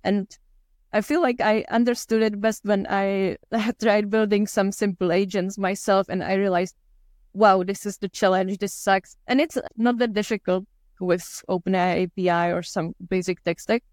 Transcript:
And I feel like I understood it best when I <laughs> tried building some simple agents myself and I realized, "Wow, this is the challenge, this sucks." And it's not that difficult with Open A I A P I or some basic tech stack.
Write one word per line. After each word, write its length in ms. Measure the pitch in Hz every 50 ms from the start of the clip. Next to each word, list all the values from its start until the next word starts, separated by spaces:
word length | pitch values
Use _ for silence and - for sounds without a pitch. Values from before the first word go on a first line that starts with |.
| _
And 260 | - 202 202 196 - - _ _ _ _ _ _ _ _ _ _ _
I 80 | - 208
feel 200 | 202 - - 359
like 200 | 349 254 240 247
I 240 | - 214 214 220 - -
understood 520 | - 233 240 240 240 - - _ 226 220
it 180 | 220 220 208 202
best 240 | 202 220 214 - _
when 220 | 202 208 196 196 -
I 500 | 196 196 196 196 196 196 196 185 - - _ _
<laughs> 220 | - 226 208 226 247 _
tried 300 | 214 226 202 214 214 202
building 360 | 202 220 220 208 208 202 214
some 240 | 202 - 214 196 196
simple 420 | 202 - 214 208 185 - 185 175
agents 460 | 165 185 202 185 190 202 180 190 196 -
myself 500 | 190 185 196 196 - - 196 190 196 -
and 140 | - 190
I 120 | 180 - 196
realized, 420 | 190 202 196 180 175 185 185 _ _ _ _ _ _ _ _ _ _ _ _
"Wow, 320 | _ 185 214 208 190 190 180
this 200 | 185 196 - -
is 140 | 208 196 -
the 100 | - 190
challenge, 500 | _ - - 190 185 185 190 190 202 185
this 160 | 208 196 -
sucks." 420 | - - 208 190 196 - - - _ _
And 140 | - 247 269
it's 180 | 311 330 - 262 - - _
not 220 | - 226 240 247 226
that 140 | 247 233
difficult 520 | 202 208 208 - 226 202 _ - 180 185 196 _ _ _ _ _ _ _
with 420 | 185 180 185 180 - - - - - -
Open 260 | 185 180 - 185 190
A 40 | 185
I 160 | 180 185 175
A 120 | 165 185 180
P 220 | _ - 180 180
I 180 | 170 170 170 175
or 100 | 175 175
some 320 | 170 - - 208 165 165 - _ 185 175
basic 340 | 190 185 180 - 180 _ _
tech 160 | 175 170 -
stack. 220 | - - 220 240 _ _